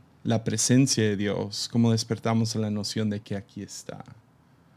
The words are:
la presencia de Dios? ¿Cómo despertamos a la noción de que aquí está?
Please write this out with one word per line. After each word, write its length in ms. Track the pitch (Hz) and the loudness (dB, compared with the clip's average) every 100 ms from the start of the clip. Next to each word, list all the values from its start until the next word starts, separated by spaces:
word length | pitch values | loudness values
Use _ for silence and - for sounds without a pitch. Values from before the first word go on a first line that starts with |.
| - _ | -20 _
la 180 | 110 113 | -2 0
presencia 640 | 113 107 - 127 135 - | 0 0 4 4 4 4
de 140 | 107 101 | 2 2
Dios? 500 | 101 92 101 - - | -2 -2 -4 -6 -2
¿Cómo 220 | 120 117 | 2 4
despertamos 640 | 113 - 110 113 113 113 113 | 2 0 -4 0 0 0 -2
a 40 | |
la 100 | 107 | -2
noción 400 | 104 98 113 107 | -4 -4 -2 -2
de 100 | 104 | -4
que 160 | - 101 | -6 -10
aquí 260 | - 104 | -10 -14
está? 400 | 98 - - - - - _ _ _ _ _ | -14 -14 -16 -16 -16 -20 _ _ _ _ _